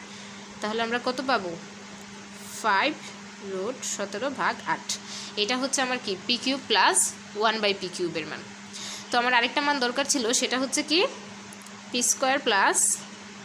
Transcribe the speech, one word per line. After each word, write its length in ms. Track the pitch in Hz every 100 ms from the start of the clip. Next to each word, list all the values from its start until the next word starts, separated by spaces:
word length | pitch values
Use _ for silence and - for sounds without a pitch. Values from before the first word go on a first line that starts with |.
| - - - - - -
তাহলে 200 | 214 226 226
আমরা 120 | 240 254
কত 120 | 254 269
পাবো? 200 | 233 180 170 - - - - - - - - - -
ফাইভ 300 | 220 196 269 311 - - - - 202
root 260 | 190 202 262 -
সতেরো 340 | - 202 202 269 247
ভাগ 140 | 180 240 -
আট। 120 | 165 - - - - - -
এটা 120 | 208 254
হচ্ছে 160 | 269 277 254
আমার 120 | 247
কি? 80 | 220 190 220
পি 80 | 240
কিউব 160 | 262 269 -
plus 300 | 196 254 381 - - - 208 220
one 100 | 220
by 80 | 208 196
পি 80 | 185 -
কিউবের 300 | 170 160 151
মান। 120 | 120 - - - - - - -
তো 40 | 247
আমার 120 | 240 247
আরেকটা 220 | 233 294 285
মান 100 | 285
দরকার 200 | 247 254 277
ছিল, 120 | 285 220 262
সেটা 160 | 220 247
হচ্ছে 180 | 269 302 294
কি? 100 | 330 523 - - - - - - - -
পি 100 | 247 240
স্কয়ার 260 | - 262 269 269
plus 320 | 196 247 - - - - - - -